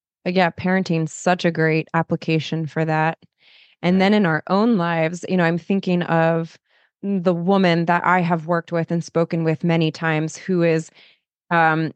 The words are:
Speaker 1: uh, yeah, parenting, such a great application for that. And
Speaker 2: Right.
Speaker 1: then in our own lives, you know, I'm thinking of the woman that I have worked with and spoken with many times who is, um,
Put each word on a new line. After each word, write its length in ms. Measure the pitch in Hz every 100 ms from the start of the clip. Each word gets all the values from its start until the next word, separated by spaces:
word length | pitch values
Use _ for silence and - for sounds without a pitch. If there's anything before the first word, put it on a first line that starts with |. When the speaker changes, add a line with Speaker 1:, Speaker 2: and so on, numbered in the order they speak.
| _ _ 185
Speaker 1:
uh, 60 |
yeah, 180 | 180 170
parenting, 580 | - 185 190 185 165 156
such 380 | - 180 180 175
a 60 |
great 360 | 160 160 160 -
application 720 | 165 165 165 - 160 139 160 156
for 180 | - 160
that. 340 | 156 156 165 _ _ _ - _ _
And 140 | 170 185
Speaker 2:
Right. 20 |
Speaker 1:
then 160 | 190 214
in 100 | 185
our 180 | 156 -
own 280 | 190 233 214
lives, 460 | 170 165 160 175 -
you 80 | 185
know, 80 | 165
I'm 140 | 170
thinking 440 | - 196 185 175 175
of 520 | 165 165 165 165 - _ _ _ _
the 320 | 196 196 180 170
woman 500 | 175 196 185 170 170
that 180 | 175 -
I 160 | 185
have 260 | 170 170 156
worked 240 | 170 -
with 180 | 170 165
and 120 | 170 -
spoken 380 | 165 170 170 160
with 180 | 156
many 280 | 175 170 160
times 460 | - 165 156 160 -
who 260 | - 180
is, 280 | 170 160 160 _ - _ _ _ _
um, 400 | 170 160 160 160